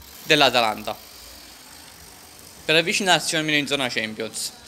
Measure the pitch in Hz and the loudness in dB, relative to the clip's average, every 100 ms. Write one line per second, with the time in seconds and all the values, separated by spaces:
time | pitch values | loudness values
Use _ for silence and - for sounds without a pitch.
0 | - - - 151 135 123 110 107 107 107 | -20 -8 0 4 4 4 2 -2 -8 -12
1 | - - - - - - - - - - | -14 -20 -20 -20 -20 -20 -20 -20 -20 -20
2 | - - - - - - - 160 170 208 | -20 -20 -20 -20 -20 -10 0 2 2 0
3 | 196 165 - 165 156 147 135 143 123 120 | 2 2 2 -2 0 0 0 -2 -2 -4
4 | 110 110 110 - - - | -6 -6 -10 -8 -12 -12